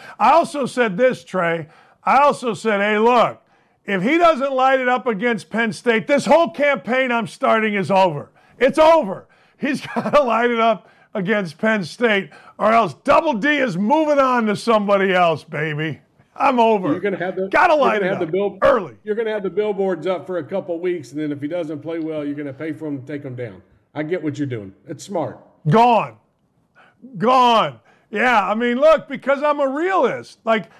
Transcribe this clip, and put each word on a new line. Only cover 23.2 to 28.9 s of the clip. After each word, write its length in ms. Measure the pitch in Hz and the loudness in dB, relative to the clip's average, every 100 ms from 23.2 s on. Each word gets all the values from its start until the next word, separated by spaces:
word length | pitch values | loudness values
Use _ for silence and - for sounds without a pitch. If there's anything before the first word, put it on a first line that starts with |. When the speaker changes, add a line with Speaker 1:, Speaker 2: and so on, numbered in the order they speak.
Speaker 2:
him 120 | 143 | -10
down." 260 | 123 120 95 _ _ _ | -10 -12 -14 _ _ _
I 80 | 143 | -10
get 200 | 156 180 | -6 -4
what 160 | 156 135 | -4 -6
you're 80 | 139 | -6
doing. 280 | 117 98 - - | -6 -10 -18 -16
It's 180 | 147 | -16
smart. 360 | - 190 127 - - _ 151 | -8 -6 -6 -10 -20 _ 2
Speaker 1:
Gone. 480 | 214 240 220 139 110 _ _ _ _ _ _ _ _ 254 220 | 4 4 2 -2 -10 _ _ _ _ _ _ _ _ -18 -4
Gone. 640 | 214 254 240 226 160 120 _ _ _ | 2 4 4 4 0 -4 _ _ _
Yeah, 380 | 208 247 233 190 | -2 2 2 2
I 60 | |
mean, 240 | 220 240 240 | 0 -2 2
look, 280 | 311 | 4